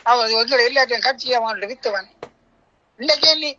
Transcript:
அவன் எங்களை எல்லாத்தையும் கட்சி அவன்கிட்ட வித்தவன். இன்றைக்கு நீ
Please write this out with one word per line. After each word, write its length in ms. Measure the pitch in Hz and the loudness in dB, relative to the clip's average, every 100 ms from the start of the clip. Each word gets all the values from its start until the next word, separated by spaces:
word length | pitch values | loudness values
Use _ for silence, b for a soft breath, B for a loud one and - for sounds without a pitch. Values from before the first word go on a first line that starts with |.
அவன் 260 | 233 247 220 | 2 2 2
எங்களை 360 | 226 226 262 240 | 0 0 2 2
எல்லாத்தையும் 360 | 269 254 240 | 2 0 0
கட்சி 360 | 254 247 254 247 | -2 -4 -2 -2
அவன்கிட்ட 360 | 226 202 196 | 0 -4 -8
வித்தவன். 320 | 247 233 196 190 _ - _ _ _ _ _ _ - | -6 -6 -6 -8 _ -20 _ _ _ _ _ _ -8
இன்றைக்கு 400 | 277 294 311 311 | -2 0 2 0
நீ 200 | 302 | -2